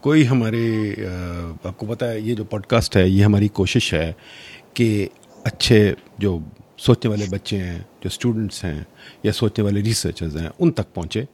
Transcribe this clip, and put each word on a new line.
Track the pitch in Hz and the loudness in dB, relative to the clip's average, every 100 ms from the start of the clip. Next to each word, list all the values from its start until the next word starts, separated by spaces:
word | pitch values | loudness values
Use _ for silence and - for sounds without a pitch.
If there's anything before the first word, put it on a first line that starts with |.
कोई | 139 156 | 4 4
हमारे, | 135 131 113 113 117 110 104 | 4 4 2 0 0 0 -2
अ, | 104 101 90 90 87 82 80 90 | -4 -6 -6 -8 -8 -10 -10 -12
आपको | 92 107 | -10 -8
पता | 113 120 | -6 -4
है | 113 107 | -4 -4
ये | 117 | -4
जो | |
podcast | 104 107 98 117 104 101 | -4 -8 0 0 2 4
है, | 92 | 4
ये | 98 | 6
हमारी | 101 104 104 | 6 6 2
कोशिश | - 95 123 - | 2 0 2 0
है | 82 80 87 - - - - _ - | -2 -4 -6 -16 -20 -20 -20 _ -2
कि | 117 104 95 _ _ - - | 0 0 -4 _ _ -8 -6
अच्छे | - - 110 104 - - - | -4 4 6 6 2 -10 -2
जो | 101 87 76 - - _ | -2 -2 -6 -18 -20 _
सोचने | - 120 120 | 2 2 2
वाले | 104 101 | -2 -4
बच्चे | 98 - 101 | -6 -6 -6
हैं, | 90 87 92 _ | -6 -8 -12 _
जो | 92 | -10
students | - 120 110 107 - | -4 -2 -2 -4 -6
हैं | 92 76 - _ - - - | -8 -8 -10 _ -20 -6 -4
या | |
सोचने | 104 110 - | 0 -2 0
वाले | 104 101 | -2 0
researchers | 104 110 92 - 85 73 | 0 -2 -2 -4 -6 -6
हैं, | 82 - | -8 0
उन | 170 | 0
तक | - 98 - | 0 -6 -6
पहुँचे | 80 110 135 | -6 -6 -8